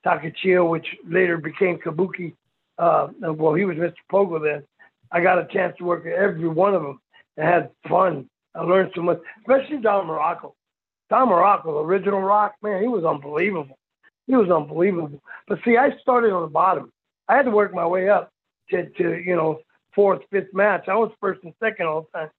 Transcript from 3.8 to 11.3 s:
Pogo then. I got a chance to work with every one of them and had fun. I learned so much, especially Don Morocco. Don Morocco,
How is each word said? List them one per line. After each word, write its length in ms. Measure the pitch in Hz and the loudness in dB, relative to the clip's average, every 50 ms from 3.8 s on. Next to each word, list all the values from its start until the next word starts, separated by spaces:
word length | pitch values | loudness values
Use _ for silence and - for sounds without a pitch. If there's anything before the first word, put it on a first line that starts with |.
| 175 170 165 - _ _ | -4 -6 -6 -10 _ _
Pogo 280 | - 196 202 180 170 156 | 0 0 0 0 -2 -4
then. 200 | 151 151 147 147 143 _ _ _ - _ _ _ _ _ | -2 -4 -4 -4 -10 _ _ _ -20 _ _ _ _ _
I 100 | - 175 | -2 0
got 180 | 170 185 185 180 | 2 4 2 2
a 80 | 180 175 | 0 -2
chance 240 | - 196 180 170 165 - | -2 -2 -2 -2 -4 -6
to 60 | 175 | -4
work 200 | 175 175 165 170 | -4 -4 -4 -4
with 100 | 165 170 | -6 -2
every 340 | 180 196 202 175 160 165 165 | 0 0 0 0 -2 -4 -2
one 260 | 160 156 190 202 196 | 0 2 2 2 2
of 80 | 175 | 0
them 180 | 156 139 135 _ _ _ _ _ _ _ _ | -2 -6 -12 _ _ _ _ _ _ _ _
and 100 | - 156 | -2 0
had 240 | 165 175 170 156 - _ _ _ 143 | 2 2 2 0 -4 _ _ _ 0
fun. 400 | 165 180 190 185 156 139 127 _ _ _ _ _ _ | 2 2 2 2 0 -4 -10 _ _ _ _ _ _
I 80 | 185 | -8
learned 280 | 165 170 180 190 185 180 - | -2 2 2 2 2 0 -4
so 80 | 180 | -4
much, 160 | 170 175 170 165 - - - _ | -2 -2 -2 -2 -6 -20 -20 _
especially 380 | _ 214 262 269 269 269 302 277 | _ 2 2 2 2 -2 -8 -2
Don 280 | 214 220 202 196 190 | 0 0 0 0 -2
Morocco. 480 | 160 156 151 151 165 175 - - - _ _ _ _ _ _ _ _ _ _ _ _ | -4 -4 -2 -2 -2 -4 -6 -12 -20 _ _ _ _ _ _ _ _ _ _ _ _
Don 180 | - 233 262 | 2 4 4
Morocco, 440 | 240 | 4